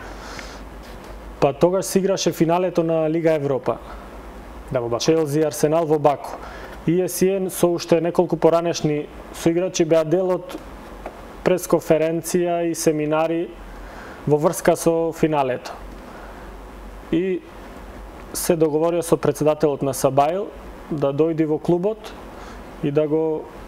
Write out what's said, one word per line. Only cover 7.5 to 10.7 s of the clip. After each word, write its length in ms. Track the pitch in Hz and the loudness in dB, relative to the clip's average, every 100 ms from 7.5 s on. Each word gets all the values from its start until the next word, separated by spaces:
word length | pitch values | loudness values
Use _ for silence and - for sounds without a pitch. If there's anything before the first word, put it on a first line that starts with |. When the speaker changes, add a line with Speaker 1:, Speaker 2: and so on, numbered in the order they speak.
Speaker 1:
со 200 | - 175 | 2 2
уште 280 | 170 - 165 | 2 2 2
неколку 360 | 170 170 170 160 | 4 2 2 4
поранешни 680 | 165 165 170 - 156 147 151 - - | 4 4 2 0 0 -2 -4 -12 -16
соиграчи 520 | - 165 170 185 - | -2 2 2 2 2
беа 200 | 160 160 | 4 4
дел 240 | 156 175 185 | 4 2 2
од 300 | 175 175 - - | 0 -4 -12 -14